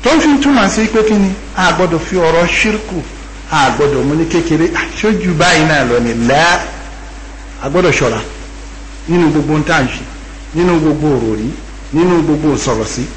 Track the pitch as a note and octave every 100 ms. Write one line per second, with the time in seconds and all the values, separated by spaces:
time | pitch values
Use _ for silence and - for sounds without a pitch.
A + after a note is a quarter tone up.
0 | A#3+ D#4 D#4 C#4 C#4 C4+ G3 G#3 A3 A3+
1 | G#3+ G#3+ G3 F#3+ - - F3+ E3+ F3+ E3
2 | - F#3 E3 E3 F3 - A3 G#3+ - F3
3 | - - - - - D#3 - B2+ D3 C3+
4 | C#3 D3+ E3 E3+ D#3+ D3+ E3+ D3+ - -
5 | G#3+ F#3+ F3+ D#3 F3 E3 D#3 D3+ B2 A#2+
6 | A#2 A#2 A#2 C#3 E3+ F3 - - - -
7 | - - - - - - C3+ E3+ F3+ -
8 | B2+ A2 - - - - - - - -
9 | - F3 D#3+ D3+ C#3 D3+ D3 D#3+ B2 -
10 | - - - - - D#3 F3+ E3+ D3+ C#3+
11 | D3+ B2+ A2+ G#2+ A#2 D#3+ - - - D3
12 | F3+ F3 D3+ D3 D3+ B2+ C3+ A2 G#2+ -
13 | -